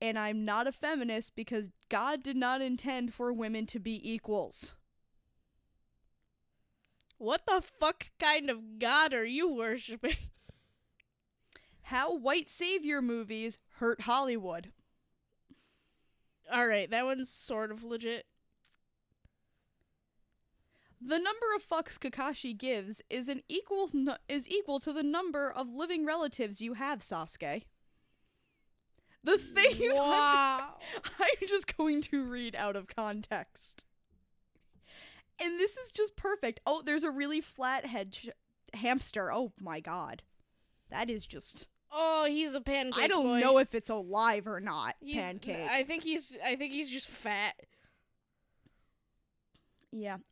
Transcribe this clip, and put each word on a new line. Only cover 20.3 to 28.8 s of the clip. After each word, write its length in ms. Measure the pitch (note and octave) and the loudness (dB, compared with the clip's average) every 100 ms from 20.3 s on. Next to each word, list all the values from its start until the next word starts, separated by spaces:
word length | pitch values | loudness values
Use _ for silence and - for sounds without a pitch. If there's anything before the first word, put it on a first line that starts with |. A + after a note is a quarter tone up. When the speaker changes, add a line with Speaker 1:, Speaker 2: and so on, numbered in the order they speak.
| _ _ _ _ _ _ - | _ _ _ _ _ _ -12
Speaker 1:
"The 180 | B3 D#4+ | 0 0
number 340 | F#4 G#4+ A4+ G#4 | 2 0 0 0
of 80 | - | 0
fucks 300 | E4 E4 - | -2 -2 -6
Kakashi 580 | C4 - C#4 C#4 B3 G#3+ | -6 -4 -4 -4 -6 -4
gives 440 | C4 A3+ F#3+ G#3+ - | -2 -2 -2 -10 -6
is 200 | B3+ B3+ | -4 -2
an 140 | C4+ - | -6 -4
equal 420 | E4 - G4 F#4+ | -4 -2 -2 0
nu-, 220 | D4 C4+ C4 - | 2 0 -2 -2
is 200 | C#4+ B3+ | -4 0
equal 300 | G4 G4+ C#4 | -2 0 -2
to 120 | - | -2
the 100 | D4 | -2
number 460 | C#4+ D#4+ F#4 D4 C#4+ | 0 0 -2 0 -2
of 180 | - B3+ | -2 -6
living 360 | A#3+ E4 F4 D4+ | -4 -2 0 0
relatives 540 | D#4+ D4+ - A3 G3+ | 0 -2 -2 -4 -4
you 120 | A3+ | -6
have, 260 | A3+ C4+ C4 | -4 -4 -4
Sasuke." 640 | - E3+ D#3+ - D3+ E3 - _ _ _ _ _ _ _ _ _ _ _ | -4 -6 -6 -8 -6 -6 -8 _ _ _ _ _ _ _ _ _ _ _